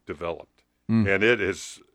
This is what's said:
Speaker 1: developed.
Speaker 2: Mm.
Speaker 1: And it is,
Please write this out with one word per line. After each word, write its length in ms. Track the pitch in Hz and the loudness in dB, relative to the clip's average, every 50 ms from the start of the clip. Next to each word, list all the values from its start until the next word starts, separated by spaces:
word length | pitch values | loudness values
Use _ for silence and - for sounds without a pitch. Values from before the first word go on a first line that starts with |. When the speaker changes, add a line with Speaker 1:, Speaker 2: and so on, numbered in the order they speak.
| _ | _
Speaker 1:
developed. 580 | - 90 76 85 85 80 73 - _ _ _ _ _ _ _ _ - | -14 -12 -8 -8 -8 -8 -8 -12 _ _ _ _ _ _ _ _ -2
Speaker 2:
Mm. 180 | 113 113 104 98 98 | 0 2 2 2 2
Speaker 1:
And 80 | 95 107 | 4 4
it 160 | 117 120 104 | 4 4 4
is, 400 | 98 95 90 80 - - - - - _ _ | 2 -2 -4 -6 -10 -18 -18 -20 -20 _ _